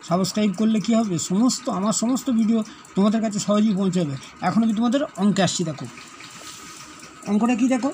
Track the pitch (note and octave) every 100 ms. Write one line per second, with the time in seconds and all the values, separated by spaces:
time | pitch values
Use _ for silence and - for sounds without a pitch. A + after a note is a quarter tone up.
0 | - F3 F#3 - G#3+ F3+ A3 A3 F3+ A3+
1 | A3 E3+ - F#3 B3 - - F#3 G3+ -
2 | A3+ C4 - A3+ G#3+ A3+ G#3+ - - -
3 | G#3 A3 A3 G#3 - G#3 A3 F#3+ G3 F3+
4 | D#3+ C3+ - - F3+ G3 A3+ G#3+ A#3+ C4+
5 | - - G3+ F#3+ F3+ - D#3+ C3+ B2 -
6 | - - - - - - - - - -
7 | - - - G#3 A#3 A#3+ B3+ B3+ B3+